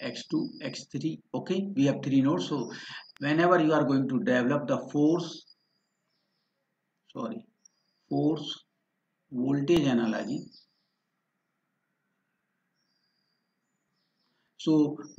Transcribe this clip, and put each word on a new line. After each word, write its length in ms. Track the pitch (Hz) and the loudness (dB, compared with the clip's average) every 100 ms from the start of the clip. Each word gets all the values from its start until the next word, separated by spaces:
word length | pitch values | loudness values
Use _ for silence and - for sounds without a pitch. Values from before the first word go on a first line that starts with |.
X 260 | 127 - - | -10 -10 -6
two, 220 | - - - | -4 -4 -8
X 260 | - - - | -10 -10 -10
three. 300 | 143 160 156 _ | -6 -6 -8 _
Okay, 340 | 120 - 190 196 196 | -10 -4 -4 -2 2
we 100 | 139 | 2
have 160 | - | 2
three 160 | 135 135 | 2 2
nodes. 280 | 135 175 - | 4 2 -2
So 220 | 143 120 - - - - - | -4 -6 -10 -14 -16 -16 -8
whenever 400 | 151 160 180 180 | -2 2 4 4
you 120 | 156 | 4
are 120 | 151 135 | 2 2
going 240 | 135 131 | 2 0
to 100 | 127 | 0
develop 480 | 101 123 123 147 - | 2 2 2 0 0
the 120 | 131 - | -4 -2
force, 540 | 147 151 175 170 - - _ _ _ _ _ _ _ _ _ _ _ _ _ _ _ _ | 2 4 2 -2 -12 -20 _ _ _ _ _ _ _ _ _ _ _ _ _ _ _ _
sorry, 320 | - - - - _ _ _ _ _ - | -10 -8 -10 -16 _ _ _ _ _ -4
force 540 | 143 147 156 147 - _ _ _ _ _ _ - | 0 2 0 -4 -12 _ _ _ _ _ _ -10
voltage 540 | 123 131 143 139 170 139 | -4 0 0 4 4 4
analogy, 560 | 120 110 107 104 147 - - _ _ _ _ _ _ _ _ _ _ _ _ _ _ _ _ _ _ _ _ _ _ _ _ _ _ _ _ _ _ _ _ _ _ _ _ _ _ _ - | 2 0 -2 -4 -8 -10 -20 _ _ _ _ _ _ _ _ _ _ _ _ _ _ _ _ _ _ _ _ _ _ _ _ _ _ _ _ _ _ _ _ _ _ _ _ _ _ _ -6
so 400 | - 156 147 - - | 2 4 4 0 -12